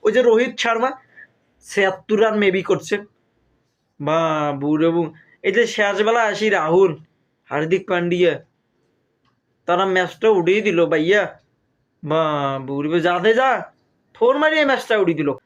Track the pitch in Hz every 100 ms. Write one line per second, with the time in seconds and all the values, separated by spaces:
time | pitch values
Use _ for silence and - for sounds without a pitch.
0 | 214 220 240 226 254 - 233 226 247 285
1 | _ - - _ _ _ - - 190 190
2 | - 208 220 214 202 185 180 185 - 202
3 | 208 _ _ _ _ _ _ _ _ _
4 | 143 160 165 156 147 139 143 151 165 170
5 | 160 156 _ _ - 196 220 - 202 196
6 | 208 233 226 190 214 196 156 175 190 156
7 | - _ _ _ _ 139 160 185 - 180
8 | 175 175 175 147 - _ _ _ _ _
9 | _ _ _ _ _ _ - 180 190 185
10 | 175 - 220 202 170 196 208 170 165 160
11 | 160 208 175 - _ _ _ _ _ _
12 | 147 156 156 147 139 135 131 139 147 170
13 | 170 175 190 226 262 226 - _ _ _
14 | _ - 233 285 311 311 285 254 - 220
15 | 185 156 143 135